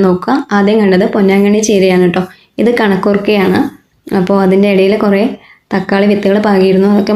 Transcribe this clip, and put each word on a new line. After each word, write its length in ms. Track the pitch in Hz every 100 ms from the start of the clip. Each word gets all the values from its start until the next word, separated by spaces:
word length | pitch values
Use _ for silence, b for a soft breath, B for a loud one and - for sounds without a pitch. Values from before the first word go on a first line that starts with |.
| 185
നോക്കുക. 300 | 180 - 269 - 202
ആദ്യം 220 | 202 220
കണ്ടത് 220 | 202 180 226 226
പൊന്നാങ്കണ്ണി 460 | 196 196 202 208 214
ചീരയാണ് 380 | 202 190 180 180
കേട്ടോ. 160 | 175 180 B B -
ഇത് 80 | 214 240
കണക്കൂർക്കയാണ്. 800 | 214 185 208 202 202 208 185 180 285 - _ _ - 196
അപ്പോൾ 140 | 180 196 190
അതിൻ്റെ 240 | 190 202
ഇടയിൽ 220 | 190 190 214 214
കുറേ 180 | 196 247 B B B _ 196
തക്കാളി 340 | 185 196 202 202
വിത്തുകൾ 240 | 202 196 214
പാകിയിരുന്നു, 400 | 196 190 185 196 208
അതൊക്കെ 200 | 202